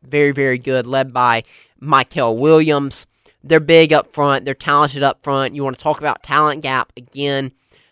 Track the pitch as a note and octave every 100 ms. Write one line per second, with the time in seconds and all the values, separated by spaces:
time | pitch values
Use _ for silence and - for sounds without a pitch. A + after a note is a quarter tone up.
0 | B2+ D3 C#3+ C#3 C3+ B2+ C3 C3 A#2+ C3+
1 | C3 B2 B2 A#2 - _ _ _ C#3+ C3+
2 | B2+ D#3+ A#2+ A2+ D3 D#3+ D#3+ D3 C#3 -
3 | - _ _ _ C#3 D#3+ D3+ E3 D#3 D3+
4 | - - C#3+ C3+ C3+ C3+ - C#3+ D3 C#3
5 | C#3 - - C#3 C3+ D3 C#3 B2 D3+ D3
6 | D3+ - - C#3+ D3+ D3 C#3+ C3 - -
7 | B2 C#3 C#3+ C#3 C3+ - _ _ _